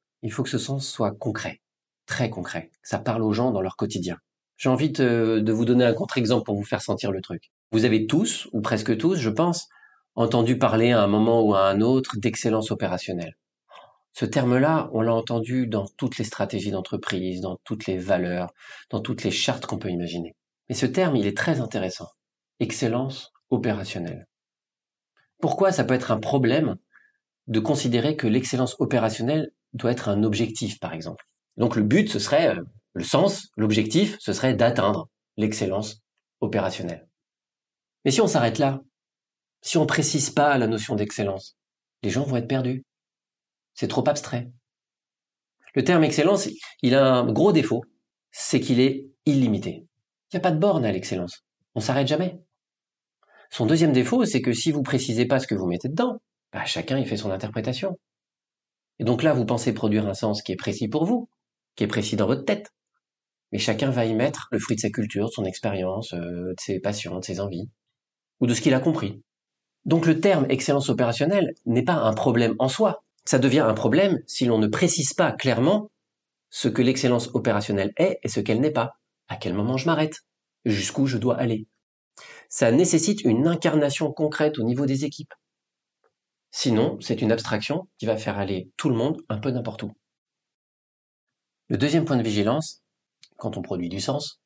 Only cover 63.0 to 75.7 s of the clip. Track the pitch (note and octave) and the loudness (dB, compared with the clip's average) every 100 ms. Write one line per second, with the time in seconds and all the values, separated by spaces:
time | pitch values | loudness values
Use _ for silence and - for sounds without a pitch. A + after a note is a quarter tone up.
63 | _ _ _ _ _ G#2 A2 G#2+ C3+ C3 | _ _ _ _ _ -6 -2 0 0 0
64 | A2+ A2 C3+ - - A2 - A2 G#2+ A2 | 0 2 0 -2 -6 -4 -2 -2 -2 -2
65 | G#2+ G2+ A2 A#2 G2 F#2+ A2 G2 F#2 G2 | -4 -2 -4 -2 -6 -4 -4 -2 -4 -4
66 | A#2 F2 E2+ F2 F2+ F#2 - F#2+ G2 G#2 | -6 -8 -8 -8 -8 -8 -6 -4 -4 -6
67 | F2 F2+ F#2+ F#2 G2+ F2+ G#2+ _ _ _ | -8 -8 -8 -6 -6 -8 -10 _ _ _
68 | _ _ _ - B2 A#2 D#3 C3 E3+ D3+ | _ _ _ -2 0 2 4 2 2 0
69 | G#2 - _ _ _ _ _ _ - D#3+ | -2 -8 _ _ _ _ _ _ 0 2
70 | E3 D#3+ G3+ F3 C3+ C3+ - C#3+ C#3 A#2 | 4 4 4 4 2 0 2 0 2 0
71 | A#2+ A#2 D3 G3+ E3 - - A#2+ B2 C#3 | 0 0 2 2 0 -2 0 0 2 2
72 | A2 G#2 C3+ A#2+ A2+ A2 C3 - G#3+ - | 2 2 2 4 2 2 0 2 0 0
73 | _ _ - C3 B2+ B2+ A3 G#2+ A#2 C#3 | _ _ 0 2 4 4 4 2 2 4
74 | G3 C#3 - - B2 A2 G#2+ G#2+ F3 - | 4 0 -4 -2 2 2 2 2 0 0
75 | C3+ - C3+ G#2+ C3 A2+ C3+ | -2 0 0 0 0 2 2